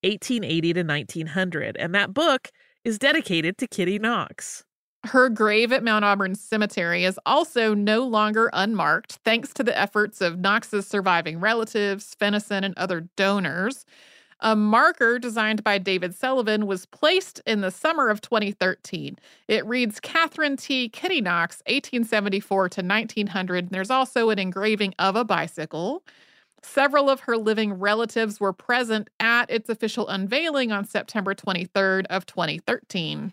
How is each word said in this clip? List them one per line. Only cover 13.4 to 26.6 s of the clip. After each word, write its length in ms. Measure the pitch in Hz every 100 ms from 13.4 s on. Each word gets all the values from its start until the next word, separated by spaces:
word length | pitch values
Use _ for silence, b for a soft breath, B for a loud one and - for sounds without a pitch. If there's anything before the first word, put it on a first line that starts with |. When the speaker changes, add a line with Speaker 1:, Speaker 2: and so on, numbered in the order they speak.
| 170 165 196 269 - b b b b b
Speaker 2:
A 160 | 220 220
marker 640 | 214 220 311 339 233 240
designed 420 | 240 220 214 214
by 160 | 214 202
David 360 | 190 185 180
Sullivan 520 | 175 254 262 220 214 208
was 200 | 190 -
placed 540 | - 302 370 370 - -
in 140 | 220
the 100 | 190
summer 380 | - 311 330 254
of 120 | 208
twenty 300 | - 220 208
thirteen. 680 | 202 185 180 - 185 139 - b b b
It 180 | 214
reads, 360 | 214 247 240 208
"Catherine 560 | - 330 330 - 302 277
T. 320 | - 269 240
Kitty 320 | - 370 359
Knox, 420 | 190 175 170 - -
eighteen 360 | 254 - 247
seventy-four 680 | 226 220 208 196 - 190 185
to 120 | -
nineteen 460 | 180 208 220 - 202
hundred." 380 | 185 185 180 180
And 40 |
there's 200 | 185 190
also 400 | 262 262 - 226
an 100 | 208
engraving 520 | 190 185 214 214 202 -
of 160 | 190
a 100 | 196
bicycle. 800 | 233 175 156 - 156 151 180 311 - b b b b b